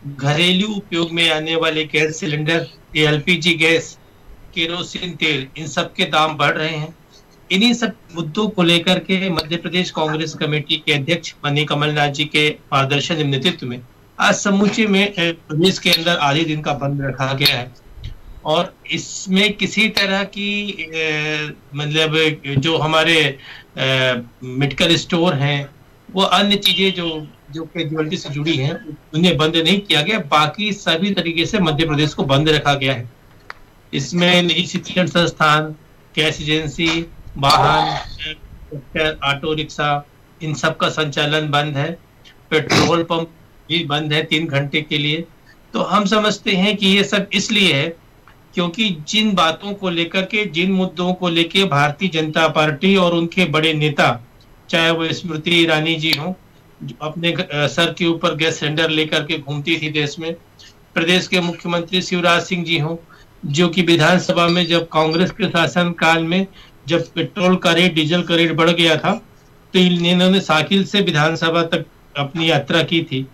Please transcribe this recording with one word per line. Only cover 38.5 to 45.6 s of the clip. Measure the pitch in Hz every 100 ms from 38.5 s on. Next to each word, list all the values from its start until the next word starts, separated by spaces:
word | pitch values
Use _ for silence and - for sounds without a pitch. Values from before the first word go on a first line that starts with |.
| - - 147 - 165 156 156
ऑटो | 139 139 156
रिक्शा, | 156 147 - 147 143 147 - - -
इन | 156
सब | 147 165 160
का | 175
संचालन | 151 156 139 147 156 151
बंद | 143 147 139
है। | 151 175 - - - - -
पेट्रोल | 156 143 160 143 170
पंप | 165 165 165 - - - -
भी | 165 147
बंद | 147 156
है | 147
तीन | 156 156 160
घंटे | 139 143 156
के | 151 151
लिए। | 147 156 170 - - -